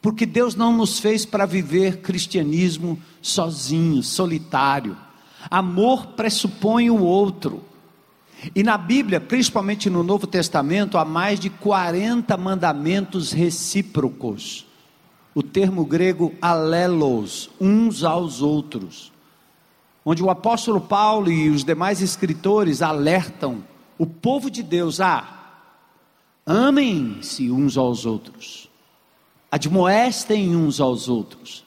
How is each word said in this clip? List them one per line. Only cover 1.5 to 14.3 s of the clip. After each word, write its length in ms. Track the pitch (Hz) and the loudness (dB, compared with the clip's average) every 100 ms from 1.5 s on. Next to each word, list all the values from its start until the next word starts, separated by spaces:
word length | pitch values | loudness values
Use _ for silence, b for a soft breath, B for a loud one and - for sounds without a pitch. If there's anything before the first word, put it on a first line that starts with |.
| 185 147 165 190 185 | 0 0 2 2 0
cristianismo 1000 | - 180 - 185 147 160 180 156 170 160 B B | -4 -4 -2 -2 0 2 0 0 -6 -6 B B
sozinho, 800 | - - 165 151 127 160 165 143 | -4 -2 -2 -4 -2 0 2 2
solitário. 960 | 117 - 185 160 160 143 139 139 113 87 - B B B B | -2 -2 -2 -2 -2 0 2 0 -4 -12 -16 B B B B
Amor 560 | 180 185 175 226 262 - - | 0 0 2 2 2 -2 -4
pressupõe 720 | 220 214 196 - 208 233 233 | -2 0 -4 -2 0 2 4
o 100 | 226 | 4
outro. 640 | 175 185 202 175 135 - - - _ _ _ _ B B B | 4 4 2 -2 -8 -8 -14 -20 _ _ _ _ B B B
E 80 | - | 0
na 160 | 214 208 | 2 2
Bíblia, 420 | 170 254 226 175 | 2 0 2 -2
principalmente 720 | - 254 247 226 196 208 208 | 0 0 0 0 -2 -2 0
no 140 | 180 | 0
Novo 200 | 170 202 | 0 0
Testamento, 720 | 196 185 165 160 139 190 202 175 | 0 -2 0 0 0 0 0 0
há 80 | |
mais 360 | 156 165 196 202 | 0 -2 -2 -2
de 100 | 185 | -4
quarenta 840 | - 202 196 175 175 214 240 233 196 | -4 0 0 0 -2 0 -2 0 -2
mandamentos 960 | 185 190 165 147 151 196 196 185 165 | -2 0 0 0 0 0 0 -4 -4
recíprocos. 1300 | 151 170 170 - 202 190 - 131 - 123 | 0 0 0 -4 -2 -2 0 -2 -4 -8